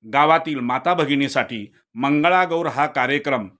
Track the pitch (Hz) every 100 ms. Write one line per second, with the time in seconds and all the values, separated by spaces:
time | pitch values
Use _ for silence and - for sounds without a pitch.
0 | 110 135 151 165 165 143 120 127 160 180
1 | 147 143 139 135 117 117 104 _ _ 113
2 | 139 147 160 185 180 165 165 123 147 143
3 | 127 143 147 131 95 _